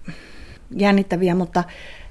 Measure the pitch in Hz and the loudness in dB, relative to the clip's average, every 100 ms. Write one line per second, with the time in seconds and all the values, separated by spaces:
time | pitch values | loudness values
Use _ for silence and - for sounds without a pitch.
0 | - - - - - - - - 202 196 | -14 -14 -16 -18 -18 -18 -10 2 4 6
1 | 190 175 185 185 170 180 175 - - - | 4 2 2 2 2 0 -2 -6 -16 -16
2 | - | -16